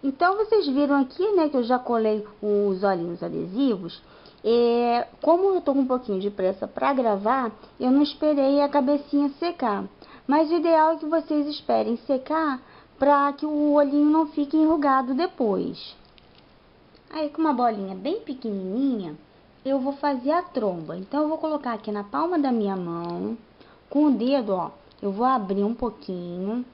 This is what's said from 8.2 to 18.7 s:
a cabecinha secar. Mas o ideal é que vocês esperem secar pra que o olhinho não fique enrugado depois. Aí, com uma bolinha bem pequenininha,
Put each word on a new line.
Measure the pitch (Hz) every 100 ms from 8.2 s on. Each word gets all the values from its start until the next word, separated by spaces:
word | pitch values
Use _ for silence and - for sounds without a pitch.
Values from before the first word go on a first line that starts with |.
| 302 294 269 277
a | 285
cabecinha | 294 269 294 285 285 285 277
secar. | 339 339 247 202 196 - - - -
Mas | 285 311
o | 339
ideal | 330 330 311
é | 330
que | 320
vocês | 320 311 302 294
esperem | 294 - 226 214 233 -
secar | 269 262 311 320 254 - - - -
pra | 269 285 285
que | 285 302
o | 302 294
olhinho | 294 285 285 294
não | 311 311
fique | 302 285 311
enrugado | 311 320 285 262 254
depois. | 269 359 - 226 190 - 180 - - - - _ - _ _ _ _ _ _ _
Aí, | 311 302
com | 294
uma | 311
bolinha | 247 247 214 190
bem | 190 214 415
pequenininha, | - 254 226 208 185